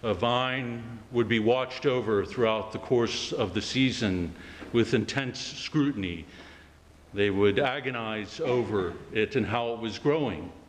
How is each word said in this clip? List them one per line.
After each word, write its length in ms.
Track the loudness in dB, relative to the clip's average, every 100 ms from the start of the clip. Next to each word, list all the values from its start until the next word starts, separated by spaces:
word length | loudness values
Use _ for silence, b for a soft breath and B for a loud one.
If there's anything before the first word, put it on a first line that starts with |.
A 120 | -2
vine 680 | 0 2 2 0 -2 -4 -8 -10 -14 -4
would 180 | 0 2
be 100 | 4
watched 460 | 4 4 2 -2
over 400 | 0 0 2 0
throughout 480 | 0 2 2 2 -2
the 60 | -8
course 520 | 2 2 2 0 -4
of 200 | -2 0
the 80 | 0
season 720 | -2 2 2 2 0 0 -2 B B B B
with 220 | 2 4
intense 440 | 2 0 -2 -4 -6
scrutiny. 880 | -10 -10 -4 0 0 0 -4 -6 -10 B B B B B -20 -20 -12
They 160 | 0 2
would 280 | 6 4 4
agonize 800 | 2 0 -4 -4 -4 -4 -6 -4
over 540 | 0 0 2 0 -2 -6 -4
it 240 | 0 0 0
and 80 |
how 300 | 0 0 -2
it 60 | -4
was 180 | -6 -2
growing 520 | 0 2 0 -4 -10 -14